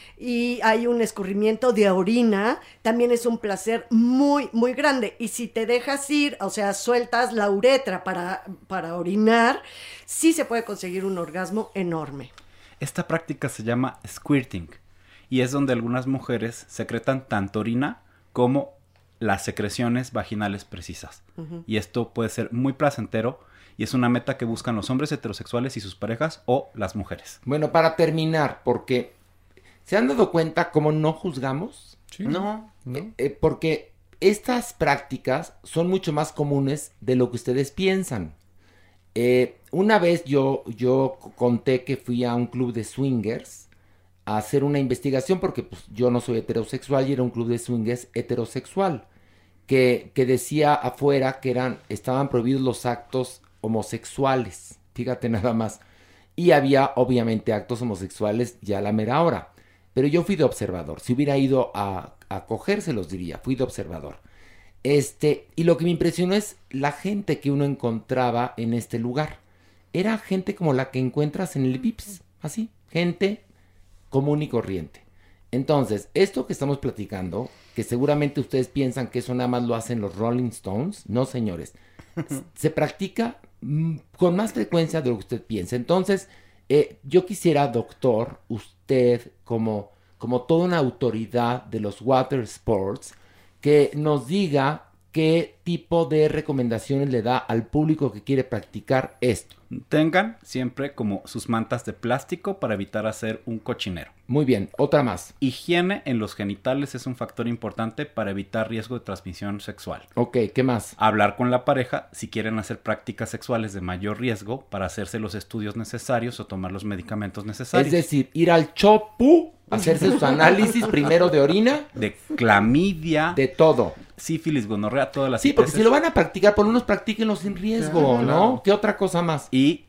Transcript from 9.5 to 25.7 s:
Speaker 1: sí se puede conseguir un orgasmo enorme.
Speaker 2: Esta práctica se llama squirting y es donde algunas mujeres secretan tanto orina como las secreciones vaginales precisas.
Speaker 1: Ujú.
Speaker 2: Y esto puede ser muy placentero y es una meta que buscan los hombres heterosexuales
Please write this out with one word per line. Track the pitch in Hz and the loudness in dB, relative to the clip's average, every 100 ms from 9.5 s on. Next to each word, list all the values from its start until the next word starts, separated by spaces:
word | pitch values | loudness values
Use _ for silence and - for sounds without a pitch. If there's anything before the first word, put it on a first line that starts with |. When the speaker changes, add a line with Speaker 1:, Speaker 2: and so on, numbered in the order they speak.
| - - - - - - | 0 -6 -18 -18 -18 -10
Speaker 1:
sí | - 330 | 2 4
se | 320 233 | 4 0
puede | 233 | -4
conseguir | 233 196 180 185 | -4 -8 -8 -4
un | 190 180 | -4 -4
orgasmo | 165 170 180 214 - | -4 -6 -4 -4 -6
enorme. | 196 180 160 151 139 - - - - - - | -4 -4 -4 -6 -12 -16 -20 -20 -20 -20 -10
Speaker 2:
Esta | 143 - - | -8 -6 -4
práctica | 160 - 147 135 | -4 -4 -8 -8
se | - | -6
llama | 110 120 131 - - | -4 -2 -2 -6 -18
squirting | - - 143 127 90 82 - _ _ _ - - | -8 0 0 0 -8 -12 -18 _ _ _ -20 -4
y | 127 | 0
es | 127 | 0
donde | 139 135 | 0 0
algunas | 120 117 127 127 | 0 -2 -4 -2
mujeres | 135 - 117 117 - - | -4 -4 -4 -4 -8 -12
secretan | - - 117 - 131 - | -10 -6 -4 -2 -4 -2
tanto | 104 98 107 | -4 -2 -4
orina | 107 120 147 - _ _ _ | -2 -2 -4 -8 _ _ _
como | 123 123 139 - - _ _ _ - | 0 2 2 -4 -12 _ _ _ -6
las | 110 98 | -2 -2
secreciones | - 104 104 - 120 123 127 | -4 -4 -4 -2 -2 -2 -4
vaginales | 107 - 107 104 98 | -6 -6 -4 -4 -6
precisas. | - 90 87 82 - - _ - | -10 -16 -14 -14 -16 -20 _ -16
Speaker 1:
Ujú. | 156 170 | -14 -12
Speaker 2:
Y | 165 107 | -6 -6
esto | - 123 113 | -4 -6 -4
puede | 120 113 | -4 -4
ser | - 110 | -4 -6
muy | 117 135 | -2 -2
placentero | 135 143 - 107 110 117 - _ - - - | 0 -2 -2 -4 -2 -2 -6 _ -20 -14 -8
y | |
es | 113 | -2
una | 131 123 | 2 2
meta | 120 135 131 | 2 -2 -4
que | |
buscan | 117 113 127 | -4 -4 -4
los | 110 113 | -4 -2
hombres | 131 151 | -2 -2
heterosexuales | 143 113 98 - 120 131 | -4 -8 -10 -6 -4 -4